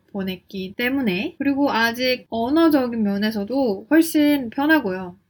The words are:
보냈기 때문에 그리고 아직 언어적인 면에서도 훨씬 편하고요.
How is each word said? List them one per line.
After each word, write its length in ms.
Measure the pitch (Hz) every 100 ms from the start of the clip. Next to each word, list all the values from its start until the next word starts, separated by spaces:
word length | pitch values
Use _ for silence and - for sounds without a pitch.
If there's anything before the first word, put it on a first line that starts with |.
| _
보냈기 600 | 202 190 185 - 190 185 202
때문에 600 | 240 277 233 180 294 -
그리고 340 | 277 277 277
아직 540 | 220 226 233 254 254 -
언어적인 720 | 226 240 302 330 294 247 233
면에서도 800 | 202 202 214 220 202 269 254 196 220
훨씬 580 | 311 320 311 294 285 233
편하고요. 680 | 247 294 311 220 185 180 180